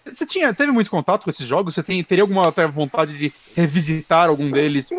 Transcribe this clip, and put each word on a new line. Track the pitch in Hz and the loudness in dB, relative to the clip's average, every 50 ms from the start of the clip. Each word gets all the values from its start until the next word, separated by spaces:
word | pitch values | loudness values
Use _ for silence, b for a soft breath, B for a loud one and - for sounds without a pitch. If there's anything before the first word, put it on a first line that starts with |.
| _ - | _ -18
cê | - - 311 | -10 -10 -8
tinha, | - - 381 330 262 196 | -6 -2 -2 0 0 0
teve | - 285 294 | 0 0 2
muito | 262 233 208 - | 2 2 0 0
contato | - 165 - - 190 214 - | -2 -2 0 0 0 0 -2
com | 175 | -6
esses | - - 135 117 | -8 -8 -6 -2
jogos? | 135 175 202 175 - | -2 0 0 -2 -4
Cê | 180 156 | -6 -4
tem, | - 185 185 170 | -4 -4 -4 -2
teria | - 190 170 208 | 0 2 2 2
alguma | 196 196 190 180 160 | 2 2 2 2 2
até | 156 190 165 156 | 2 2 0 0
vontade | 139 151 151 135 - 160 156 151 151 | 0 -2 -4 -2 0 -2 -2 -2 -2
de | 143 147 143 - - - - - | -4 -6 -6 -6 -8 -16 -8 0
revisitar | 170 170 151 143 180 156 151 160 156 - - 165 165 175 165 | 0 0 2 2 0 0 0 -2 -4 -2 2 2 4 4 4
algum | 156 139 147 143 | 4 2 0 0
deles | 135 139 151 151 147 139 131 - 349 | 0 2 2 2 0 -2 -2 -2 -6